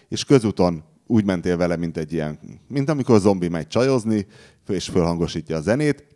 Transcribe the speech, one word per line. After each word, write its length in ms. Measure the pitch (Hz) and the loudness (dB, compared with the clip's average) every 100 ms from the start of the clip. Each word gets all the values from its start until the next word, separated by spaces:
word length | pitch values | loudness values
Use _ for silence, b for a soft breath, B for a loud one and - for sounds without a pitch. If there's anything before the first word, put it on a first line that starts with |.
| b | b
és 160 | 110 - | -10 2
közúton 580 | 139 107 - 90 82 78 _ _ | 4 4 2 0 0 -10 _ _
úgy 180 | 120 101 | 0 2
mentél 320 | 92 90 87 | 0 0 0
vele, 180 | 87 85 | 0 0
mint 220 | 85 82 | -4 -6
egy 160 | 78 | -6
ilyen, 260 | 82 76 76 - - _ | -4 -6 -8 -16 -20 _
mint 220 | 135 139 | -4 -2
amikor 300 | 147 123 113 | -2 4 4
zombi 280 | 98 98 85 | 4 2 0
megy 200 | 85 78 | -4 -4
csajozni, 580 | 110 131 131 110 107 98 b b b - | 0 0 0 0 -2 -4 b b b -6
fő-, 80 | 95 | -6
és 120 | - | -2
fölhangosítja 680 | 95 85 85 82 85 78 80 | 0 0 0 -4 -4 -6 -4
a 40 | |
zenét, 440 | 78 123 151 139 _ | -2 0 0 -4 _